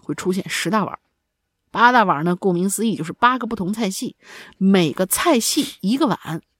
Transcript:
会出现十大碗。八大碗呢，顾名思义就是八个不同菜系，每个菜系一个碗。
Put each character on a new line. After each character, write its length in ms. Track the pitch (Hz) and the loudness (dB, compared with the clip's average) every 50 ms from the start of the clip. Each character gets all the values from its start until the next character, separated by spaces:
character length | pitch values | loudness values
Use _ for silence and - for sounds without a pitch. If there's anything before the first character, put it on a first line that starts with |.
| _ | _
会 120 | - 151 | -10 -10
出 180 | - - 185 185 | -4 -4 -4 -4
现 100 | 190 - 170 | -4 -6 -6
十 220 | - - - 165 | -8 -6 -4 -2
大 120 | 208 214 185 | -2 -2 -2
碗。 160 | - - - _ _ _ _ _ _ _ _ _ _ _ _ _ _ | -2 -6 -12 _ _ _ _ _ _ _ _ _ _ _ _ _ _
八 220 | - 196 233 240 247 | 0 4 4 6 6
大 100 | 247 214 | 6 4
碗 220 | 185 160 143 156 | 4 2 0 0
呢， 100 | 175 180 | -2 -2
顾 160 | 175 - 196 | 0 0 0
名 180 | 175 170 180 196 | 0 0 0 -2
思 160 | 190 - 220 | -2 -2 -2
义 120 | 233 190 | -2 -2
就 60 | 120 160 | -2 -6
是 80 | 170 - | -8 -4
八 240 | - - 240 254 | 0 0 2 2
个 100 | 254 247 | 0 -4
不 80 | 226 233 | -6 -6
同 160 | 202 185 175 | -6 -4 -6
菜 180 | 214 220 240 190 | -4 -4 -4 -4
系， 280 | 190 - 262 - - _ _ - - - - - - | -4 -6 -10 -10 -12 _ _ -20 -20 -20 -20 -20 -6
每 340 | _ 190 190 196 190 170 147 | _ 4 4 6 6 4 2
个 140 | - - 185 | 2 -2 -2
菜 340 | - - - - 349 302 233 | -2 -2 0 2 2 2 2
系 360 | - - - - - - - - | 2 0 -2 -2 -4 -4 -8 -6
一 180 | - 185 240 | -4 -2 0
个 80 | 269 320 | 0 0
碗。 360 | 233 170 - - 143 160 165 - _ _ | 0 0 -4 -6 -8 -10 -10 -10 _ _